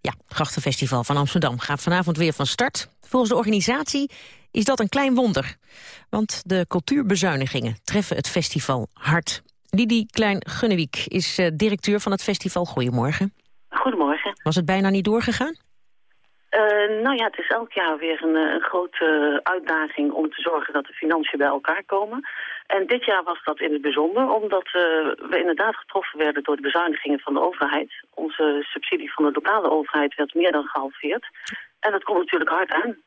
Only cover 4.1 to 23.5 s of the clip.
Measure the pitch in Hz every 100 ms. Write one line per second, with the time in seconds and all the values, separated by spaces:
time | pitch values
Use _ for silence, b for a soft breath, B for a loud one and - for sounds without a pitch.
4.1 | B B B B - 214 269 214 277 277
5.1 | 247 247 143 131 - B B B B B
6.1 | 208 214 - - 185 175 175 - 277 233
7.1 | 190 185 143 135 135 117 113 - 208 196
8.1 | - - - 156 160 - 131 110 _ 135
9.1 | 165 165 - _ _ _ 190 233 233 220
10.1 | - 214 196 - - 233 185 156 - -
11.1 | - - - 180 156 214 202 - 208 214
12.1 | 196 - 196 185 180 175 - 123 123 123
13.1 | 151 196 _ _ - - - 262 214 156
14.1 | 151 208 - - 160 160 185 196 196 190
15.1 | 220 233 226 269 330 _ _ _ _ _
16.1 | _ _ _ _ 208 214 208 208 214 240
17.1 | 269 226 - 349 226 226 - 175 156 165
18.1 | 156 160 160 156 156 - 185 180 - 165
19.1 | 156 147 143 - 185 160 160 156 - 147
20.1 | - 156 - 170 160 143 147 139 - 156
21.1 | 165 147 147 143 139 143 175 202 196 208
22.1 | 240 285 B B B - 196 185 247 247
23.1 | 196 175 170 -